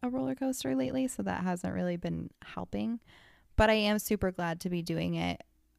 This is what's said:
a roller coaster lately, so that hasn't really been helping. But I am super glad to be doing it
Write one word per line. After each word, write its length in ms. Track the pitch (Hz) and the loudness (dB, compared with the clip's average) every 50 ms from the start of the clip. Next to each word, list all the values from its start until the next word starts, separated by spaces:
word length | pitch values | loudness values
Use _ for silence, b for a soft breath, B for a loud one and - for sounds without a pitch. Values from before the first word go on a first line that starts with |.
a 80 | - 247 | -4 -4
roller 240 | 247 262 262 262 262 | -2 -2 -2 -2 -2
coaster 420 | 262 269 262 262 - - 269 262 | -2 -2 -2 -2 -2 -2 0 0
lately, 320 | 262 262 262 262 262 262 | 0 0 0 0 0 -2
so 140 | 254 - - 196 | -2 -2 -2 -2
that 200 | 196 - - 175 | -2 -2 0 0
hasn't 300 | 185 180 175 - 180 - | -2 -2 -2 -2 -2 -2
really 240 | 180 180 180 175 | -2 0 -2 -2
been 320 | 175 - 170 165 165 170 - - _ - | -2 -4 -4 -4 -4 -6 -8 -12 _ -18
helping. 560 | - - - - - - 202 214 226 233 233 b b b b b b b b b b - | -12 -10 -8 -8 -4 -4 -2 -2 -2 -4 -4 b b b b b b b b b b 4
But 120 | - 214 220 | 6 6 8
I 40 | 220 | 6
am 260 | 220 208 208 214 208 | 6 4 4 2 2
super 320 | - - 214 - 196 185 | 2 0 0 2 2 0
glad 280 | 180 - 175 170 165 170 | 0 -2 -2 -4 -2 -4
to 80 | - 180 | -2 -2
be 120 | 180 175 | -2 -2
doing 340 | 165 - 165 160 170 170 170 | 0 0 -2 0 0 0 0
it 280 | 165 170 - - - - _ _ _ _ _ _ | 0 0 -2 -2 -4 -8 _ _ _ _ _ _